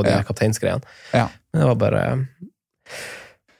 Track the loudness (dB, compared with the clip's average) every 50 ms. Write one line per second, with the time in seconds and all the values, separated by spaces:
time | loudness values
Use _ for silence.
0 | 2 2 2 2 0 -2 -2 0 0 0 0 0 -2 -2 -4 -4 -6 -10 -16 -20
1 | -6 0 0 2 2 0 -2 -10 _ _ 0 2 2 4 4 2 2 2 2 0
2 | 0 0 -2 -2 -4 -6 -10 _ -20 -20 -20 _ _ _ _ _ _ -20 -18 -16
3 | -16 -16 -16 -18 -20 -20 -20 _ _ _ _ _